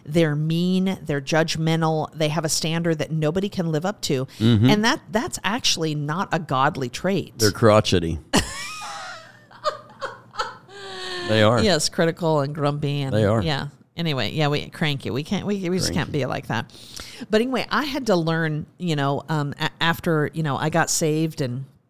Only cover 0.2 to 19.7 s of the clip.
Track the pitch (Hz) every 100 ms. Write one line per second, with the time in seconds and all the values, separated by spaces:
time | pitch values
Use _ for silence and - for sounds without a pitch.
0.2 | 160 147 156 165 180 185 190 - 151 143
1.2 | 139 156 160 156 160 165 160 156 147 151
2.2 | 151 160 156 - 165 165 170 156 139 160
3.2 | 151 185 202 - 165 151 190 - - 131
4.2 | 131 - 113 110 123 208 226 311 - 214
5.2 | 339 - 190 240 - - 160 151 143 165
6.2 | 196 165 156 131 143 185 127 - 180 190
7.2 | - - 107 - 113 107 - 92 82 80
8.2 | - - - - - - - - - 698
9.2 | 622 - - - 605 587 - - 539 -
10.2 | - - 494 - 359 403 392 381 370 359
11.2 | - 110 107 120 208 156 - - 165 160
12.2 | 165 151 139 147 143 147 147 143 135 131
13.2 | 101 113 165 139 147 - _ - 170 135
14.2 | 101 156 147 147 76 - 156 139 - 117
15.2 | 151 196 196 202 175 185 - 175 - 147
16.2 | 131 - - 117 - - - - - -
17.2 | 247 214 247 247 - 220 285 277 226 180
18.2 | 160 165 160 151 - - 175 147 139 139
19.2 | - 156 143 - 156